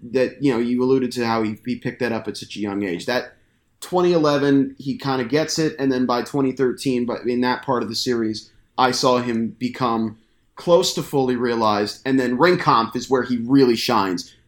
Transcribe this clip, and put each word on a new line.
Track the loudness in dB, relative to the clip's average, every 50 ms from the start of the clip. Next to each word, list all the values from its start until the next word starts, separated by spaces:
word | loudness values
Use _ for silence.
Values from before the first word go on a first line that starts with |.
| -12 -4 -2
that, | 0 0 0 -2 -2 0
you | 0 0
know, | 0
you | 0 0 0 0 2
alluded | 2 2 2 0 -2 -4
to | -4 -2
how | 0 0 0 -2
he, | -2 -4 -6 -8
he | -8 -8
picked | -6 -6 -8 -6 -4
that | -4 -4 -4
up | -4 -6 -8
at | -10
such | -10 -12 -14 -10
a | -8
young | -6 -4 -4 -4 -4
age. | -4 -4 -4 -4
That | -4 -4 -4 -4 -6 -12 _ _ _ _ _ _ _ _ _
twenty | -10 -4 0 2 2 4 4
eleven, | 4 4 2 2 2 2 4 4 4 2 0 -4 -8
he | -8 -8 -8
kinda | -6 -4 -4 -2 -2 -2
gets | 0 0 0 0 0 -2 -2
it, | -2 -2 -2 -2
and | -2 0
then | 0 0 0
by | 0 0 -2 -2
twenty | -4 -2 -2 -2 -2 0
thirteen, | 0 0 0 0 -2 -2 -2 -2 -2 -2
but | -4 -4 -4 -4
in | -2 -2 0 0
that | 0 -2 -2 -2
part | -2 -2 -2 -2
of | -4
the | -6
series, | -4 -4 -2 -2 -2 -2 -4 -4 -8 -12 -18 _ _ _ _ _ 2
I | 2 2 2
saw | 2 2 2 2 2
him | 0 -2 -2 -2 -2 -4 -4 -6
become | -6 -6 -4 -4 -2 -2 0 -2 -2 -4 -6 -10 _ _ _ _ _ _ _
close | -8 2 4 4 4 4 2 -2
to | -4 -4
fully | -2 0 0 2 2 0
realized, | 0 0 0 0 2 2 2 2 2 0 -2 -4 -6 -2
and | 0 2 2
then | 2 0 2 2
Ring | 4 4 4 4
Conf | 4 4 4 4 4 2 -2
is | -6 -2 0
where | 0 0 0
he | 0 -2 -4
really | 0 2 4 6 6 6 4
shines, | 2 0 0 2 2 2 0 -2 -4 -6 -10 -18 _ _